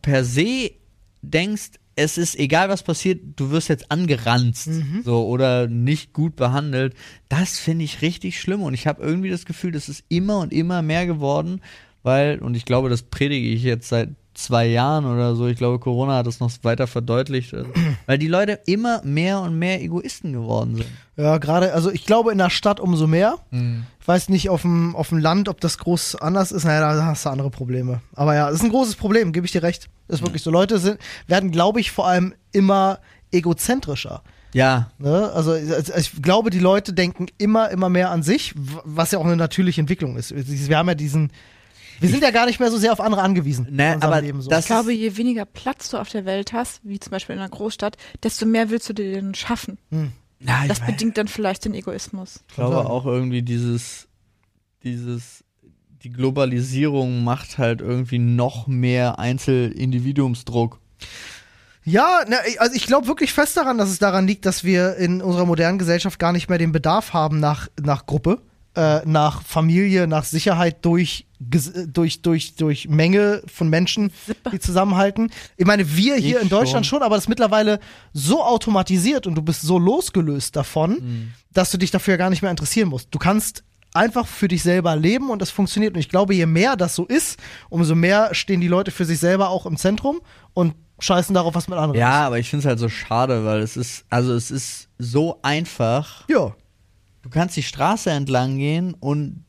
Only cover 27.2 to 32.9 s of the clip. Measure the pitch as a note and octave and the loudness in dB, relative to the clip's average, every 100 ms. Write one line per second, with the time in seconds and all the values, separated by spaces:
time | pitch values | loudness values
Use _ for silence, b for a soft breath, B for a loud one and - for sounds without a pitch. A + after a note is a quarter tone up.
27.2 | D3 C3+ C#3 - B2 B2+ B2+ A#2+ - - | -4 -4 -4 -6 -4 -2 -2 -4 -6 -2
28.2 | D3 D3 D3 D#3+ A3 B3 A#3+ G3 G#3 A3+ | 2 2 2 2 2 2 0 -2 0 2
29.2 | F#3+ E3 F3 F3+ E3+ E3+ - - - D3+ | 2 0 -2 0 -2 -2 -10 -20 -8 -6
30.2 | - D#3+ E3 E3 F#3+ G#3+ F#3 G#3 B B | -4 -4 0 2 2 2 0 -2 B B
31.2 | - F3+ F#3+ E3 F#3 A3 - - F#3 F3+ | -2 0 2 2 2 2 -2 -2 2 2
32.2 | F#3 - _ G3+ F#3+ G3 F#3+ | 0 -4 _ 2 4 4 2